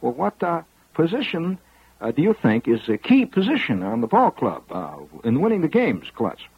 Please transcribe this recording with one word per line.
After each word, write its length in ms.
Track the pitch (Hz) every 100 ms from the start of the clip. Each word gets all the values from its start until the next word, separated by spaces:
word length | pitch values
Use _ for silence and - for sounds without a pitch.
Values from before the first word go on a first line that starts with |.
"Well, 120 | -
what, 280 | 123 196 -
uh, 200 | 180 170 160 _ _
position, 640 | - 165 226 254 180 170 185 _ _ _ _
uh, 120 | 113
do 100 | 117
you 120 | 180
think 340 | 214 - 110 -
is 200 | 117 -
a 100 | 107
key 280 | - 269 247
position 560 | - 190 285 - 95
on 180 | 92 113
the 60 | 113
ball 240 | 208 254
club, 320 | - 117 73 -
uh, 280 | 87 80 73 73 80
in 160 | 117 120
winning 220 | 208 214
the 60 | 160
games, 420 | 220 240 107 -
Klutz?" 280 | - 110 - -